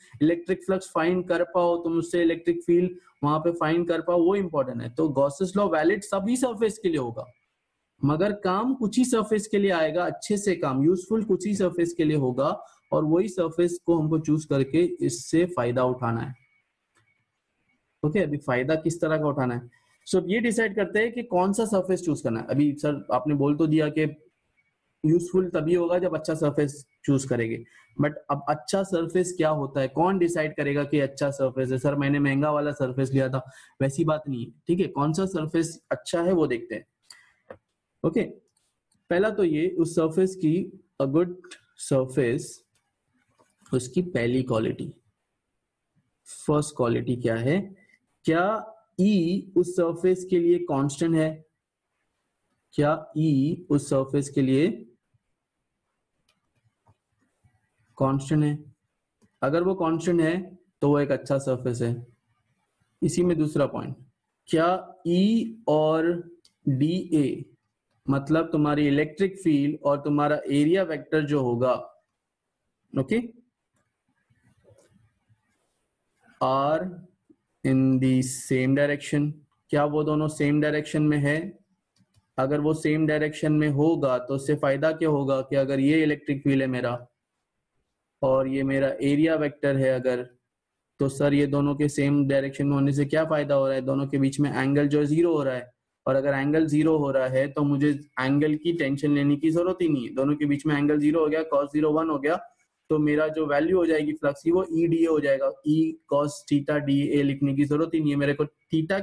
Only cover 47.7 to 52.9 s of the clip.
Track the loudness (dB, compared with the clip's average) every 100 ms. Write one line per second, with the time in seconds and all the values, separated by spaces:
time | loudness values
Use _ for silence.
47.7 | -14 _ _ _ _ 0 2 2 -2 -8
48.7 | -20 _ 0 2 4 2 -2 0 0 0
49.7 | 0 0 0 0 0 0 2 4 2 0
50.7 | -2 -2 -2 0 2 0 -4 -16 _ _
51.7 | _ _ _ _ _ _ _ _ _ _
52.7 | 0 0